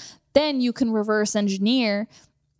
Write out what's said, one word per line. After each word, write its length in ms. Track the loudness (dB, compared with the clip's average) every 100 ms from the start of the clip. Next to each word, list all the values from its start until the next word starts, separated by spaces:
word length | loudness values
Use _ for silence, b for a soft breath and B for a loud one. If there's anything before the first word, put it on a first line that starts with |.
| B B _
then 260 | 0 2 0
you 140 | -2
can 180 | 0 0
reverse 420 | 0 0 0 0
engineer 720 | 0 0 0 0 2 0 -2 -6 b b _ _